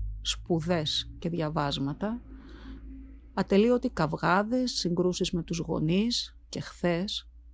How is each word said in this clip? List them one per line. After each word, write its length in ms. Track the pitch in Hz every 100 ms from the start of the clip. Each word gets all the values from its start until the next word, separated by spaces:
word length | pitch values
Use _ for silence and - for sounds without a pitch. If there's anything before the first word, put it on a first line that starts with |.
| - -
σπουδές 920 | - - - 170 160 175 151 - - -
και 100 | 170
διαβάσματα, 920 | 165 156 156 143 139 139 143 208 240 - - - - - - - - - - -
ατελείωτοι 560 | - 190 196 226 247 247
καυγάδες, 800 | - 156 160 165 180 214 254 247
συγκρούσεις 600 | - 175 175 180 175 175
με 120 | 175
τους 140 | - 165
γονείς 800 | 165 - 151 185 226 233 - - -
και 100 | -
χθες, 720 | 151 - 180 170 202 - - - -